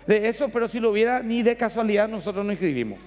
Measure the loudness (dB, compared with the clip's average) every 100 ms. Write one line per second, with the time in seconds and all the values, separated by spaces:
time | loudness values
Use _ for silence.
0 | 0 2 2 -2 -2 -2 -2 0 0 2
1 | 2 0 -2 0 2 2 -2 0 0 2
2 | 0 -2 -6 -4 -4 -2 0 0 -4 -6